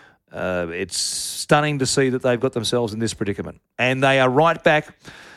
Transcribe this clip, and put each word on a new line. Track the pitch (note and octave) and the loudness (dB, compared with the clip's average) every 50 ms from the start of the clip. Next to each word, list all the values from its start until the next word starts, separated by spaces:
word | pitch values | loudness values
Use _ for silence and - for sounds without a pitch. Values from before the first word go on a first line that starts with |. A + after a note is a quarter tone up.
| - - _ _ _ _ | -20 -20 _ _ _ _
Uh, | - - F#2 F#2 F#2 F2+ F2 E2 | -10 -8 -6 -4 -2 -4 -4 -4
it's | E2+ F2+ G2 F2 - - | -6 -6 -8 -6 -6 -6
stunning | - - - - - - - - - - D#3 D3 D3+ D3+ D3 C#3 | -4 -4 -4 -6 -8 -8 -8 -6 0 2 2 4 4 2 0 -2
to | C3 | -2
see | B2+ - C#3+ C3+ C3 | 0 2 2 2 2
that | B2 B2+ | 0 0
they've | - B2+ B2 A2+ | 0 0 0 2
got | B2+ C3 - | 0 -2 -2
themselves | A#2+ G#2+ - - B2 A#2+ G#2+ G#2 | -2 -4 -2 -2 -2 -2 -2 -4
in | A2 | -4
this | A2+ G#2+ - | -4 -4 -4
predicament. | - A2 G2+ G2 - F2 D#2+ - - _ _ _ - | -4 -4 -4 -4 -6 -6 -10 -12 -18 _ _ _ -2
And | A#2 B2 C3 C3 C#3 | -2 0 0 2 2
they | C3+ C3+ C3+ | 2 4 4
are | C3 B2+ | 2 4
right | B2 C#3+ D#3+ E3 E3 - - | 4 4 4 2 2 2 2
back. | E3 D3+ D3+ - - - _ - - - - - - - | 2 2 2 0 -4 -18 _ -20 -20 -20 -20 -20 -20 -20